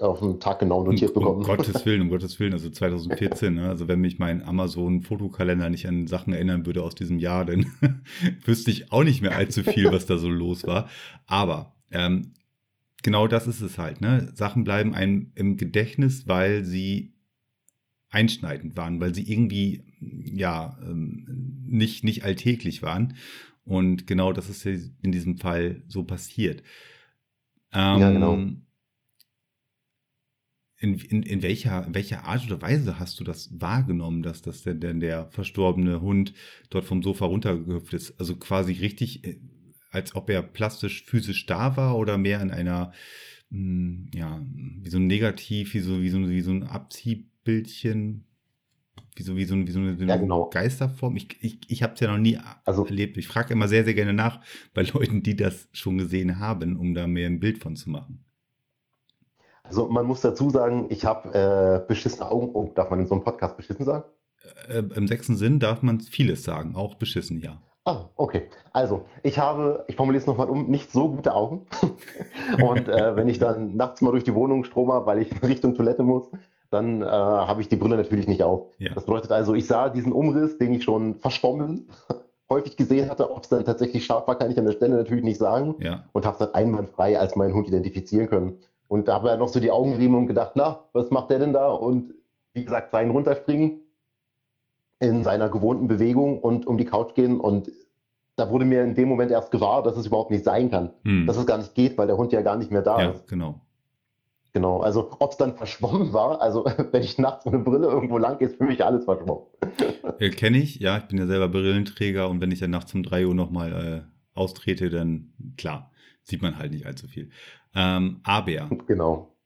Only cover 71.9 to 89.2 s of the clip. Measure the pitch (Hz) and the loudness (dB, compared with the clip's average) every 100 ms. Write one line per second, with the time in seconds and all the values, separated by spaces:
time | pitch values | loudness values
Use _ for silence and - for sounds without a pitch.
71.9 | - - - - 269 262 220 123 123 120 | -2 -16 -16 -14 -10 0 4 6 4 2
72.9 | 107 113 107 120 120 120 110 107 104 127 | 4 4 4 2 4 2 0 -2 -2 -2
73.9 | - 131 123 123 107 135 135 127 - 127 | 2 2 4 4 4 4 2 0 2 4
74.9 | 151 110 104 110 98 127 127 127 123 117 | 4 4 2 0 0 2 4 2 4 4
75.9 | 120 127 127 123 - - _ - 104 117 | 4 4 2 -2 -14 -18 _ -2 0 0
76.9 | 113 - 104 101 104 92 107 104 101 107 | -2 0 2 4 2 2 0 0 2 4
77.9 | 113 - 104 98 90 85 92 - - 92 | 2 2 0 2 2 2 2 -4 -10 -8
78.9 | - - 113 - 110 107 110 - 117 135 | -4 -2 -2 2 2 4 2 2 2 2
79.9 | 123 123 127 151 143 156 - 123 123 - | 0 0 2 2 4 2 2 0 2 2
80.9 | 110 110 107 131 - 127 147 147 165 - | 0 0 -2 -4 0 0 0 -2 -6 -10
81.9 | - - - - _ - 139 147 - 127 | -14 -10 -10 -12 _ -2 0 0 0 2
82.9 | 135 139 - 131 - - 120 107 113 123 | 2 2 0 -2 -2 0 0 2 0 0
83.9 | 123 - 113 - 123 123 123 107 104 123 | -2 0 0 0 0 0 2 2 4 4
84.9 | 123 113 120 113 101 104 120 147 156 85 | 4 2 0 0 2 2 2 0 -4 -6
85.9 | 90 - 104 104 - 107 - 113 107 98 | -6 -4 -2 0 0 0 2 2 2 -2
86.9 | - 95 104 95 101 98 98 92 92 95 | 2 4 4 2 2 2 2 2 0 0
87.9 | 95 90 107 113 98 92 92 _ _ - | -6 0 0 2 2 0 -6 _ _ -2
88.9 | 104 104 98 | 0 2 2